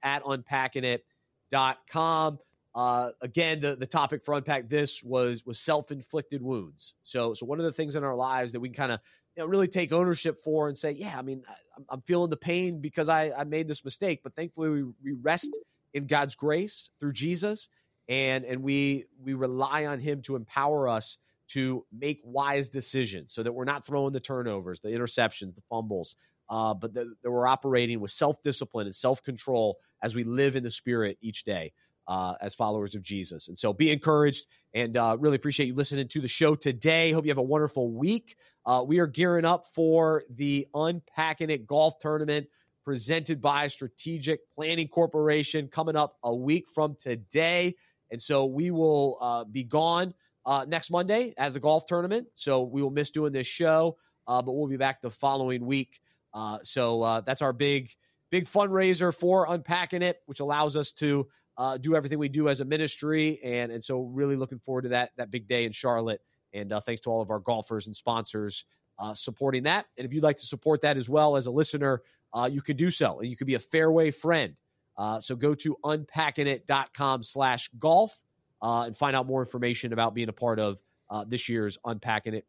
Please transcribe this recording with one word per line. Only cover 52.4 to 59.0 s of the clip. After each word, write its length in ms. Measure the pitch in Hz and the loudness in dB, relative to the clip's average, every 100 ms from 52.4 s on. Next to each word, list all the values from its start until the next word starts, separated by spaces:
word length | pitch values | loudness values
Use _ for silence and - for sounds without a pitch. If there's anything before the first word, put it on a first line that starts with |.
| - 131 | 0 2
we 180 | 127 135 | 2 0
will 120 | 139 | 0
miss 180 | 143 143 | 0 -2
doing 220 | 151 151 | 0 0
this 160 | 135 123 | 0 -4
show, 480 | - 165 160 165 160 _ _ - | 0 4 4 4 0 _ _ -2
uh, 140 | 127 | 0
but 100 | 127 | 0
we'll 160 | 135 147 | -2 -2
be 80 | 135 | 0
back 260 | 135 - | 0 -2
the 80 | 123 | -8
following 560 | - 139 139 131 127 123 | -2 0 2 0 -2 0
week. 340 | 139 131 - _ _ _ | -2 -2 -10 _ _ _
Uh, 280 | 107 110 107 | -8 -6 -6
so, 400 | - 135 120 117 | -4 0 2 2
uh, 180 | 113 113 | 2 2
that's 200 | 110 131 | 0 0
our 100 | 139 | 0
big, 380 | 123 143 143 127 - _ _ _ | 2 2 2 -2 -12 _ _ _
big 140 | 180 | -2
fundraiser 680 | 175 202 202 190 190 180 | 2 2 4 4 4 4